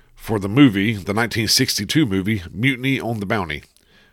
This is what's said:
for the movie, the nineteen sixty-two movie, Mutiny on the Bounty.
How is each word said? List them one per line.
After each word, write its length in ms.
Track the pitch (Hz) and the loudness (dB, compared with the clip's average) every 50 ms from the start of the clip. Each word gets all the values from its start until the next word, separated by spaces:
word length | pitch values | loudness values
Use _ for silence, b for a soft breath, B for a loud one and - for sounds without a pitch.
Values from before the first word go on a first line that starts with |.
| b b b | b b b
for 240 | b - - 113 107 | b -6 -4 -4 -2
the 100 | 92 101 | -2 0
movie, 460 | 101 135 147 131 95 98 98 113 113 | 4 6 6 6 6 4 0 0 -2
the 200 | 101 85 98 101 | -4 -4 -4 -2
nineteen 340 | 107 120 110 - 123 110 104 | -2 -2 -2 -2 -2 0 0
sixty-two 580 | - - 131 - - - 107 - - 151 160 | 2 2 2 0 -2 -4 -2 0 2 2 2
movie, 360 | 113 95 95 92 104 113 104 85 82 | 2 2 0 0 0 -2 -2 -4 -8
Mutiny 500 | - 87 117 139 135 117 127 135 135 113 | -6 -2 0 0 0 0 -2 -2 -2 -2
on 200 | 82 110 120 107 | -2 -4 -4 -4
the 60 | 101 | -4
Bounty. 380 | 92 117 107 92 78 73 73 - - _ _ b b b b b b | -2 -2 -2 -2 -4 -6 -8 -10 -14 _ _ b b b b b b